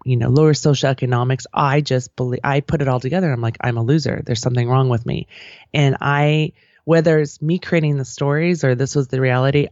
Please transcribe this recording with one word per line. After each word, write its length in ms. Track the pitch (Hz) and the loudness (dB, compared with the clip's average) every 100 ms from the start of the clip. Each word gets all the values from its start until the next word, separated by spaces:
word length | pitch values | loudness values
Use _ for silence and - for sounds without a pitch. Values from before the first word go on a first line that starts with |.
you 140 | - 123 | -2 0
know, 120 | 123 | 2
lower 240 | 131 156 | 4 4
socioeconomics, 920 | 147 151 139 139 135 127 123 127 131 - | 4 2 2 0 -2 0 0 0 -2 -4
I 260 | - 143 143 | -2 0 0
just 360 | 147 131 127 - | 0 -2 -4 -6
belie-, 240 | 127 123 | -4 -4
I 180 | 131 139 | -2 -2
put 200 | - 160 | -2 -2
it 60 | 139 | 0
all 120 | 127 | -2
together. 320 | 131 170 180 | -2 -2 -2
I'm 80 | 123 | -2
like, 180 | 117 113 | -4 -4
"I'm 160 | - 117 | -4 -2
a 60 | |
loser. 400 | 113 156 139 - - | 0 0 0 -4 -4
There's 160 | 120 | -4
something 260 | - 123 120 | -2 -2 0
wrong 220 | 131 131 | 2 2
with 160 | 117 120 | 0 -2
me." 220 | 131 - - - - - 147 | -6 -8 -16 -20 -20 -6 0
And 200 | 143 131 | 0 0
I, 520 | 139 143 147 151 151 - _ _ | -2 0 2 0 -2 -6 _ _
whether 360 | - 165 160 156 | 0 2 4 2
it's 200 | 147 - | 0 -4
me 200 | 151 180 | -4 -4
creating 380 | - 170 156 143 | 0 0 0 0
the 60 | 131 | -4
stories 580 | - 143 147 170 175 | -4 -2 0 0 0
or 100 | 135 | 0
this 220 | 123 131 147 | 0 0 -2
was 140 | 131 | -2
the 120 | 131 | 0
reality, 460 | 131 127 131 143 143 | 0 2 2 2 0